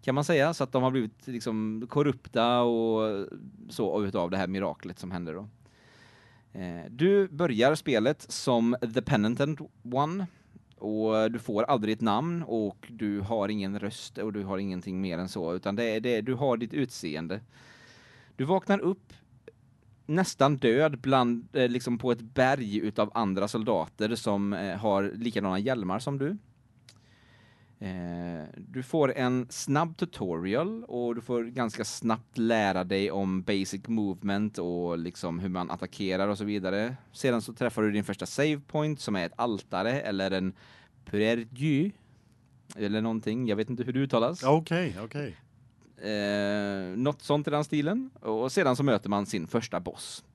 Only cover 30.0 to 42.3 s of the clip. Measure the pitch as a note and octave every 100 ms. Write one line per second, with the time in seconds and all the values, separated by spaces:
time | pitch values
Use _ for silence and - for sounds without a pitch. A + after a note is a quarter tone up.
30 | F3 - F#2+ E2 F2+ A2+ F3 A3+ A#3 B2
31 | A#2+ A#2 A#2 A#2+ A#2 B2+ A#2 G#2+ G#2+ -
32 | A2+ A2+ - - A2+ A2+ G2+ F#2 F2+ G2
33 | G2 F#2 G2 F#2 F2+ G2+ F#2+ G2 G#2+ A2+
34 | G2+ F#2 G2+ G2 G#2 G#2 F2 F2 F2 E2+
35 | E2+ E2+ F2+ E2+ F#2 F2+ F2+ F2 F#2 -
36 | G2 F#2 G2 G2+ G#2 G#2 F#2 G2 A2+ C3
37 | - - C#3 A#2+ G#2+ A2+ B2 A2+ G#2+ G#2
38 | G2+ G2 F2+ - D3+ D3 - D#3 D3+ D3
39 | - G2 E2+ - A#2+ G2+ - F2+ G#2 C3+
40 | B2 G2 F#2+ F#2+ F#2+ F#2+ - - - _
41 | - G#2 G#2+ A#2+ A2+ B2 D3+ C#3+ F#3+ -
42 | _ - _